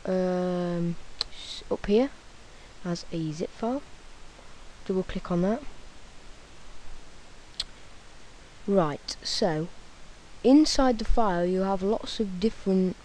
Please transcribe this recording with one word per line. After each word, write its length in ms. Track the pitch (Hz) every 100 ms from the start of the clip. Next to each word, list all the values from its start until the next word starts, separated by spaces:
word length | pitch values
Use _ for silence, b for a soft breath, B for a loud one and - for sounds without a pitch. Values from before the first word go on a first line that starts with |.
um, 920 | - 185 185 180 180 180 175 175 170 170 - - -
s-, 300 | - - - -
up 160 | - -
here 240 | 214 277 - - - - B B -
has 220 | 175 175 -
a 200 | 170 156
zip 180 | 151 -
file. 320 | - 226 277 - - - - - - - - - - -
Double 180 | 190
click 260 | 185 185 -
on 120 | 175
that. 200 | 190 247 - - - - - - - - - - - - - - - - - - - - - - - - - - - - - - 202
Right, 500 | 196 156 139 - -
so 460 | - - 196 156 170 - - - - - - -
inside 540 | 240 285 311 - 262 220
the 60 |
file 420 | 220 - 214 175 180
you'll 180 | 185
have 180 | 190 190
lots 380 | 190 226 - -
of 180 | 208 180
different 580 | 226 - 196 190 185 -